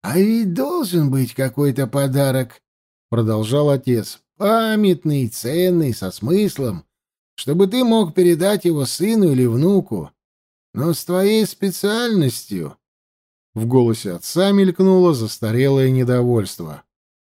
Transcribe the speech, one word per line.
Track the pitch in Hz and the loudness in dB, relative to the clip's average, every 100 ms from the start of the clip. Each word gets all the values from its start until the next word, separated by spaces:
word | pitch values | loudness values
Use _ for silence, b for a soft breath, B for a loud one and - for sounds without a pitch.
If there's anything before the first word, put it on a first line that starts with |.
«А | 98 156 | -2 0
ведь | 202 226 208 | 2 0 -2
должен | 170 277 359 214 175 143 | -4 -4 -4 -2 0 0
быть | 135 123 | 0 -2
какой-то | - 131 131 147 135 135 | -4 -4 0 -2 -2 -4
подарок», — | 143 139 135 135 131 127 - _ _ _ _ _ | -2 -2 0 0 -2 -4 -12 _ _ _ _ _
продолжал | 113 110 110 107 143 147 | -2 0 -2 0 0 2
отец, | 135 131 117 95 - _ _ | 0 0 -2 -2 -14 _ _
«памятный, | 208 226 220 214 208 175 156 143 120 | 0 0 0 2 2 2 0 -2 -2
ценный, | - 120 165 180 175 147 | -6 -4 0 2 2 0
со | 113 95 | -2 -8
смыслом, | - 113 185 202 - 123 87 _ _ _ _ _ - | -8 -2 0 0 -2 -6 -6 _ _ _ _ _ -12
чтобы | - 165 190 | -4 0 2
ты | 247 | 2
мог | 247 226 180 | 2 2 2
передать | 185 175 165 190 208 | 2 2 4 2 0
его | 175 151 131 | 0 0 -2
сыну | - 196 226 185 | -2 0 2 2
или | 131 123 | 4 2
внуку. | 117 170 202 196 101 73 _ _ _ _ _ _ | 2 2 2 0 -8 -10 _ _ _ _ _ _
Но | - 156 | -6 -4
с | 170 | -4
твоей | - 185 196 220 208 | -4 0 2 2 0
специальностью...» | - 196 - 202 220 240 208 135 - - 95 76 - _ _ _ _ _ _ _ | -2 -6 -2 -2 -2 0 0 0 -4 -10 -8 -8 -12 _ _ _ _ _ _ _
В | 110 117 | -6 2
голосе | 127 120 110 101 | 4 4 0 -6
отца | 87 - 170 196 | -8 -6 0 2
мелькнуло | 202 190 175 190 185 180 | 4 2 2 4 4 4
застарелое | 135 107 - 110 117 135 135 131 | 2 -4 -6 -2 0 2 2 2
недовольство. | 131 123 123 123 120 95 - 80 73 _ _ _ _ | 0 0 0 2 0 -2 -10 -14 -14 _ _ _ _